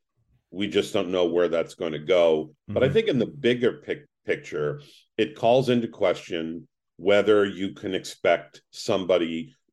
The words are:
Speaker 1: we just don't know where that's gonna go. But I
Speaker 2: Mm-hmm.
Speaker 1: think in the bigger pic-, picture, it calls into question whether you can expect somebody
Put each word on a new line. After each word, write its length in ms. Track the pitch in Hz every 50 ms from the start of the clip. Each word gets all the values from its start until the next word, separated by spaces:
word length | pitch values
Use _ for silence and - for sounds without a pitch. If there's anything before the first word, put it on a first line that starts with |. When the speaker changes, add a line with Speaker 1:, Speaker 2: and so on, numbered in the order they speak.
| _ _ _ _ _ _ _ _ _ _
Speaker 1:
we 160 | 87 90 101
just 240 | 98 - 101 101 - -
don't 200 | 101 98 87 92
know 120 | 92 90
where 200 | 85 82 87 87
that's 280 | 85 80 82 80 - -
gonna 300 | - 92 80 78 76 76 78 90 90
go. 340 | 85 82 80 78 76 - - _ _
But 160 | - 101 110 123
I 40 |
Speaker 2:
Mm-hmm. 60 | 139 143
Speaker 1:
think 140 | 226 226
in 120 | 214 156 123
the 140 | 107 101 - 71 -
bigger 260 | 117 127 123 123 107 87 - -
pic-, 240 | - 85 73 - _ _ _ _
picture, 560 | 104 85 73 - - - 76 76 73 71 71 - - - - _ _ _
it 200 | - 107 107 -
calls 320 | - - 113 120 135 123 123
into 180 | 123 120 113
question 800 | 113 - - 101 90 87 - - - 90 82 82 82 82 82 78 _ _ _ _ _ _
whether 480 | - 85 95 101 101 95 104 107 104 101
you 280 | 101 92 87 98 98 -
can 200 | - - 95 92
expect 640 | 90 - - - _ - 92 85 82 - - - - _ _
somebody 840 | - - - - 107 95 92 87 92 87 85 82 82 82 82 - _ _ _ _